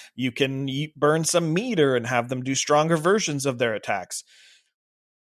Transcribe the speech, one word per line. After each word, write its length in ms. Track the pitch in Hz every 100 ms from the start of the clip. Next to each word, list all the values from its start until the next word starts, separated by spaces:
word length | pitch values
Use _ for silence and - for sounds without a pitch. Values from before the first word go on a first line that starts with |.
| - -
You 160 | 127
can 340 | 117 135 135 139
y-, 240 | 135 151 -
burn 300 | 147 160 160
some 280 | 175 170
meter 420 | 165 254 208 139 127
and 120 | 117
have 220 | 123 120
them 140 | 127
do 120 | 127 131
stronger 420 | - 147 160 170
versions 480 | 160 214 175 147 135
of 120 | 123
their 140 | 123
attacks. 500 | 104 - 101 87 - - _ - _ _ _ _ _ _ _ _